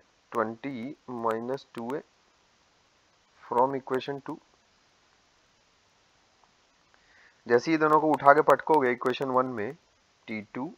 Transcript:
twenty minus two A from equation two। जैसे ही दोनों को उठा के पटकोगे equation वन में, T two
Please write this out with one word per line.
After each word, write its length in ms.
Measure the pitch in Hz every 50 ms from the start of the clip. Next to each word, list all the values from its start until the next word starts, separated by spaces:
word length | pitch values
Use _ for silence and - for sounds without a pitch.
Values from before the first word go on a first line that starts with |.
| - _ _ _ _ _ -
twenty 640 | 117 110 110 113 113 - 139 139 120 113 135 151 - _ -
minus 560 | 127 120 117 113 110 113 117 120 131 139 - _ _
two 200 | 120 117 117 131
A 80 | 151 - _ _ _ _ _ _ _ _ _ _ _ _ _ _ _ _ _ _ _ _ _ _ _ _ _ _ _ -
from 340 | - 120 120 123 135 139
equation 480 | 135 123 - 131 131 - - 143 139 -
two। 120 | - 156 170 _ _ _ _ _ _ _ _ _ _ _ _ _ _ _ _ _ _ _ _ _ _ _ _ _ _ _ _ _ _ _ _ _ _ _ _ _ _ _ _ _ _ _ _ _ _ _ _ _ _ _ _ _ _ _ _ - - _ _ _
जैसे 240 | 110 120 120 - 165
ही 60 | 160
दोनों 240 | 156 156 156 151 156
को 100 | 151 156
उठा 220 | 147 127 135 139 143
के 100 | 151 147
पटकोगे 500 | - 143 131 - - 160 151 135 123 123
equation 360 | 120 - 127 123 - 143 135
वन 180 | 127 127 127
में, 280 | 131 127 113 101 113 147 - _ _ _ _ _ _ _ _ _ -
T 120 | 113 107 101 - _
two 180 | 123 127 165 240